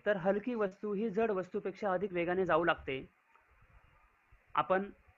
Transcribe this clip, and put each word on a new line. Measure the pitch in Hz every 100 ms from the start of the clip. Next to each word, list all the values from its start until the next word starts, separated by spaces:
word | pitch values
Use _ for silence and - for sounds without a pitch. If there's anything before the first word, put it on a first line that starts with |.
| 208
तर | 202
हलकी | 185 202 226 233
वस्तू | 196 185 208
ही | 196 226
जड | 190 226
वस्तूपेक्षा | 190 180 202 190 185 208
अधिक | 180 202
वेगाने | 175 170 180 180
जाऊ | 160
लागते. | 170 165 - 131 - _ _ - _ _ - - _ _ _ _ _ - _ -
आपण | - 190 202 - _